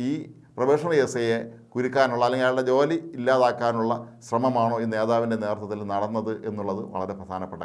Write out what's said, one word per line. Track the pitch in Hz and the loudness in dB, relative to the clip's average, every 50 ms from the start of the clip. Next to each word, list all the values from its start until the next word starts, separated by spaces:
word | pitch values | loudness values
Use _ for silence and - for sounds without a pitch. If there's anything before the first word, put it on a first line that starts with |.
| 123 131 | -4 -4
ഈ | 147 156 - - - - - - - 117 | -4 -6 -8 -12 -18 -20 -20 -18 -4 -2
പ്രൊബേഷണറി | 123 135 147 151 156 175 165 143 127 | 2 4 4 2 2 2 4 4 2
എസ് | 117 127 123 117 | 2 2 -2 0
ഐയെ | 113 113 117 113 - - - - - - | 0 0 0 -2 -8 -14 -18 -20 -8 -4
കുരുക്കാനുള്ള | 123 123 127 127 139 135 127 120 120 120 120 | -2 -2 0 4 4 2 4 4 2 2 2
അല്ലെങ്കിൽ | 127 131 127 127 | 2 2 2 2
അയാളുടെ | 127 131 131 123 | 2 2 2 2
ജോലി | 127 135 147 151 165 165 165 - - 127 | 4 4 4 2 0 -4 -4 -8 -10 -4
ഇല്ലാതാക്കാനുള്ള | 120 127 131 131 123 120 117 120 120 117 113 117 113 117 120 120 - - - - - - | 2 2 4 6 6 4 2 2 0 0 0 0 0 0 -2 -2 -6 -14 -18 -20 -10 -2
ശ്രമമാണോ | 117 117 127 131 120 120 113 117 117 113 117 | -2 2 2 2 2 2 2 2 2 0 -2
ഈ | 113 110 | -2 0
നേതാവിൻ്റെ | 107 110 113 117 117 117 117 113 107 107 | 0 2 2 2 2 2 0 -2 -2 -2
നേതൃത്വത്തിൽ | 104 104 95 107 98 104 104 104 101 98 | -2 -4 -4 -4 -6 -6 -6 -4 -4 -2
നടന്നത് | 101 104 107 113 110 101 110 110 - - 110 | -2 -2 0 -2 -4 -4 -4 -6 -6 -6 -8
എന്നുള്ളത് | 104 104 101 98 95 104 101 98 - | -6 -4 -4 -4 -4 -4 -6 -8 -6
വളരെ | 92 92 95 98 95 | -6 -4 -4 -6 -10
പ്രധാനപ്പെട്ട | 92 92 92 92 92 90 - 82 | -10 -10 -8 -8 -8 -8 -10 -12